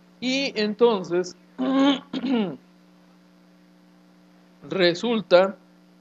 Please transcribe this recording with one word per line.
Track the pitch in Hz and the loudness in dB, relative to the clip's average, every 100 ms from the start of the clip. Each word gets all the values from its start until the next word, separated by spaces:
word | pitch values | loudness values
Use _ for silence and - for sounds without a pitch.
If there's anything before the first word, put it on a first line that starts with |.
| _ _ | _ _
Y | 240 262 277 214 | -4 -4 -4 -4
entonces, | 214 214 240 208 175 175 180 - _ - | -4 2 2 2 -2 -4 -4 -10 _ -6
<clears throat> | 262 269 277 262 - - 247 247 190 131 _ _ _ _ _ _ _ _ _ _ _ _ _ _ _ _ _ _ _ _ 147 | -2 2 2 0 -6 -10 -4 -2 -2 -6 _ _ _ _ _ _ _ _ _ _ _ _ _ _ _ _ _ _ _ _ -8
resulta | 190 175 175 233 226 - 175 190 - _ _ _ _ | 0 0 0 -2 -2 4 4 4 -2 _ _ _ _